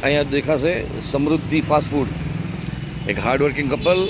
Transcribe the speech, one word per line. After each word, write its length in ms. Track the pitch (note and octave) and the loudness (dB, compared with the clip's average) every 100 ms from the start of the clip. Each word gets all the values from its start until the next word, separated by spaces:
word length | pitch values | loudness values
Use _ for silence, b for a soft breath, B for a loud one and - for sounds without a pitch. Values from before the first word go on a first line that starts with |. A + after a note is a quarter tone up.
અહીંયા 200 | C3 D3 | 2 2
દેખાશે 760 | C#3+ C#3 C3+ D3+ D3 F3 - - | 2 0 2 2 2 0 -2 -6
સમૃદ્ધિ 600 | - C#3 D3 D#3 - D#3 | -4 0 2 2 2 0
ફાસ્ટ 300 | - D3+ C#3+ | 2 2 2
ફૂડ. 160 | D3 C3 - - - - - - - - - - | 0 -2 -2 -4 -4 -6 -6 -6 -8 -8 -8 -4
એક 100 | G2 | -2
હાર્ડવર્કિંગ 540 | G2+ C3+ C#3+ C#3+ C#3+ | 0 2 2 0 -2
કપલ 340 | B2 D#3+ F#3 - | 0 2 2 2